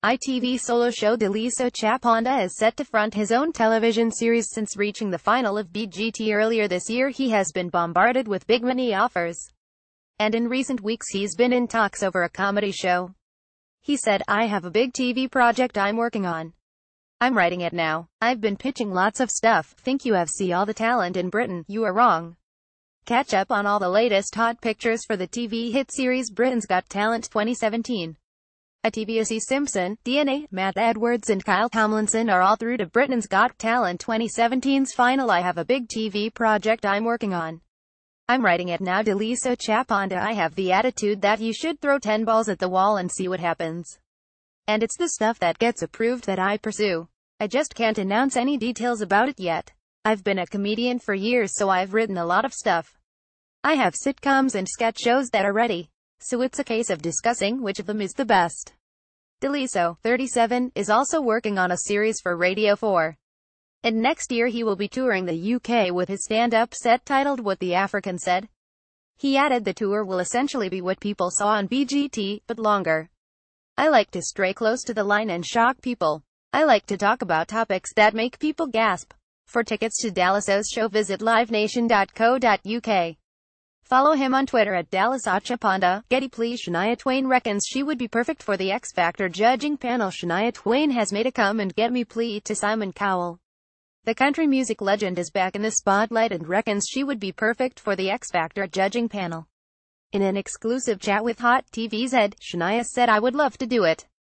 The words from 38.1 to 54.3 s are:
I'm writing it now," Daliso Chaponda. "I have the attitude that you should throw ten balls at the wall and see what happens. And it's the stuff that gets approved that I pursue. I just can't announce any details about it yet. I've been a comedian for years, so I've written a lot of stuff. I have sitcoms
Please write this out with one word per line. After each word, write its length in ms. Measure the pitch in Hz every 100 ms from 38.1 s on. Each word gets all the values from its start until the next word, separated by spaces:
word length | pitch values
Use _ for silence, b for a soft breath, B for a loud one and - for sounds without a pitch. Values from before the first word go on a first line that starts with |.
| _ -
I'm 160 | 254
writing 260 | 214 170 180
it 100 | 170
now," 200 | 185 185
Daliso 560 | 220 196 220 247 262 247
Chaponda. 600 | - 220 254 202 - 185
"I 140 | 185
have 240 | 220 160 160
the 160 | 185
attitude 500 | 185 247 - 208 208
that 160 | 202 214
you 140 | 226
should 280 | 220 320 320
throw 200 | 294 277
ten 240 | 214 214
balls 240 | 226 220 214
at 100 | 180
the 100 | 185
wall 280 | 185 196 208
and 140 | 180
see 180 | - 185
what 100 | 185
happens. 600 | 170 165 165 170 170 - _ _ _ _ _ _ -
And 160 | 214
it's 140 | 226 -
the 140 | 233
stuff 280 | - 220 233
that 220 | 175 165
gets 220 | 233 240
approved 440 | 165 - 226 247 220
that 140 | 190
I 160 | 190 208
pursue. 520 | 220 208 208 170 170 _ _ _
I 80 | 208
just 300 | 269 302 -
can't 220 | 226 220
announce 380 | 190 208 269 254
any 200 | 254 285
details 440 | 226 233 240 233
about 280 | 202 196 254
it 100 | 269
yet. 340 | 175 165 - _ _ _
I've 200 | 214 220
been 160 | 190 196
a 60 | 175
comedian 520 | 202 202 220 247 247
for 160 | -
years, 380 | 196 208 247 196
so 140 | - 196
I've 260 | 185 190
written 240 | 208 226 185
a 80 | 170
lot 180 | 185
of 80 | 247
stuff. 460 | - 220 170 - _ _ _ _ _ _ _
I 120 | 285
have 200 | 302 202
sitcoms 600 | - 269 277 277